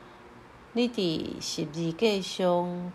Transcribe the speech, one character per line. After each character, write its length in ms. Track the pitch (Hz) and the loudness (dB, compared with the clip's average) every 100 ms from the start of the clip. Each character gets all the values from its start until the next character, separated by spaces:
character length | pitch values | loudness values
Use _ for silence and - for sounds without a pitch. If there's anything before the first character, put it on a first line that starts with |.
| - - - - - - - | -20 -20 -20 -20 -20 -20 -6
你 160 | 233 240 | 0 0
伫 520 | 233 180 160 - - | 2 0 0 -4 -6
十 240 | - - 156 | -6 -4 -4
字 260 | 156 165 | -2 -2
架 280 | 165 226 196 | 2 2 2
上 720 | 190 - 180 175 180 175 180 | -2 0 4 4 2 -4 -8